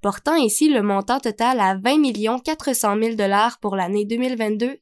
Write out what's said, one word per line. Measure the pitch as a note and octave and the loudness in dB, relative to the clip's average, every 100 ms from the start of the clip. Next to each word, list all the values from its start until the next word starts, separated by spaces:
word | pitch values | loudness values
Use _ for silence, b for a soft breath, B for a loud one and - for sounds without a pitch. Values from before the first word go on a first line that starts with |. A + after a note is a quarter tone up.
portant | G3+ - - E4 | -4 -4 0 2
ainsi | A#3+ - D4+ | 2 2 2
le | C4+ | 4
montant | G#3 G3 G3 C4 | 2 0 0 -2
total | A#3+ G#3+ A#3+ B3+ | -2 -2 0 2
à | F#3+ F#3+ | 0 0
vingt | A3 D4+ | 0 2
millions | C#4+ G#3+ G#3+ B3 | 2 0 -2 -2
quatre | B3 D#4 - | -4 -4 -2
cent | B3+ G#3+ G#3 | 0 0 0
mille | A3+ A3+ | -2 0
dollars | G3 G3 A3+ - | 0 2 0 -4
pour | G#3 G3 | -6 -4
l'année | F3+ G#3 G#3 | -2 -2 -2
deux | A#3 | -2
mille | B3+ B3 | -2 -2
vingt-deux | G#3+ G#3+ A#3+ C#4 | -2 -2 -4 -6